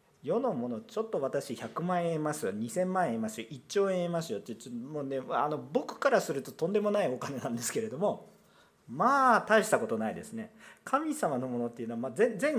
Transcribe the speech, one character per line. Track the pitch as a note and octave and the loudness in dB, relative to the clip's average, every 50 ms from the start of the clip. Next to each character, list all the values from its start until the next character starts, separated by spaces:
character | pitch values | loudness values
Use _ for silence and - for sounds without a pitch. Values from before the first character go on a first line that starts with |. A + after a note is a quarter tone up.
| _ _ _ _ - | _ _ _ _ -4
世 | C3 F3 A#3 | -2 0 0
の | C4+ B3 F#3 | 0 0 0
も | B2+ A#2+ B2 | 0 -2 -2
の、 | A#2+ A2 | -4 -6
ち | A2+ - - - | -8 -6 -4 -4
ょ | |
っ | A3 A3 | -4 -2
と | - F3 | -2 0
私 | C3+ C3 - C#3 C#3 - A#2+ | 0 0 0 -2 -2 -4 -6
百 | - A2+ A2 - - D#3+ | -8 -8 -6 -4 -4 -2
万 | F3+ F3+ F3 E3+ | 0 0 0 2
円 | E3+ E3 | 0 0
得 | D#3 D3+ | 0 0
ま | D3+ D3 | -2 -2
す | - - | 0 -2
よ、 | G2 G2 | -2 -2
二 | G#2 A2+ A#2+ | -2 -4 -2
千 | - F#3 F#3 F#3 | -2 0 0 0
万 | F#3 F#3+ F3+ C#3+ | 2 2 2 2
円 | A#2 | 0
得 | A2+ A2 | -2 -2
ま | G#2+ | -4
す | - - | -4 -8
よ、 | A2+ - | -10 -10
一 | D#3 B2 - - | -12 -14 -14 -2
兆 | - G3+ G3 G3 | 0 2 2 2
円 | F#3 F3+ F3 | 2 0 0
得 | E3+ E3+ | 0 -2
ま | E3 | -2
す | D#3+ - | -2 -2
よ | A2+ G2+ | -4 -6
っ | |
て、 | - - A2+ | -6 -8 -10
ち | - - B2 | -12 -10 -10
ょ-、 | A#2+ | -10
も | A#2+ A#2+ C#3 D#3 D3 | -10 -8 -8 -6 -6
う | C#3+ | -4
ね、 | C3+ C3+ C3 C3 - | -4 -4 -4 -4 -2
あ | E3 B2 C3+ D3+ | 0 0 0 0
の、 | D3+ C#3 | 0 -4
僕 | B2+ B2+ D3+ C4 D4+ - - - | -6 -2 0 0 0 0 -4 0
か | - C#4+ | 4 4
ら | B3 G3+ | 6 4
す | F3 - D3+ | 4 2 -2
る | C#3 | -4
と | - - - | -6 -6 -4
と | - D#3 E3+ | -2 0 2
ん | G3+ | 2
で | G#3 | 2
も | G3+ G#2+ | 2 2
な | G#3 G#3 F#3+ | 2 2 2
い | C#3 B2+ | 2 0
お | B2 | -2
金 | C3 C3 C#3 B2 | -4 -6 -6 -4
な | G#2+ C#3 | -4 -4
ん | A#2 | -4
で | A#2 | -4
す | A#2+ - - | -4 -2 -2
け | A#2 | -2
れ | A2+ A2 | -2 -2
ど | B2 C#3+ | -2 0
も、 | F#3+ G3 - - - - - _ _ _ _ - - _ _ _ _ - | 0 0 0 -2 -6 -16 -20 _ _ _ _ -20 -20 _ _ _ _ -10
ま | A2+ C#3+ F#3+ B3 C#4 C#4 C4 B3+ A3+ G3 | -2 0 2 4 4 6 6 6 6 6
あ、 | |
大 | - - G#3+ A3 F#3+ | 6 6 6 6 6
し | - | 6
た | D#3 A#2+ | 4 2
こ | A2+ G#2 | 4 0
と | A#2 A2 | 0 0
な | A2 G#2+ | 0 -2
い | F#2 | -2
で | E2+ D#2 | -6 -8
す | - - | -10 -10
ね。 | A2 G#2+ - - - - - - - _ | -10 -10 -10 -14 -20 -20 -20 -20 -18 _
神 | - - C#4 D#4+ D#4 D4 | -2 -2 0 0 -2 -2
様 | - - E3+ C#3 B2 | 0 0 0 0 0
の | B2+ C3 | -2 -2
も | B2 A#2+ | -2 -2
の | A#2+ A#2+ | -2 -4
っ | |
て | A#2 - | -4 -6
い | A#2+ | -8
う | A2+ | -6
の | A#2 | -6
は、 | A2+ | -6
ま | B2 C3 | -6 -4
あ、 | B2+ | 2
全-、 | D3 G#3+ B3+ - F3 | 2 2 2 2 0
全 | B3+ D4+ D#4 | 0 0 2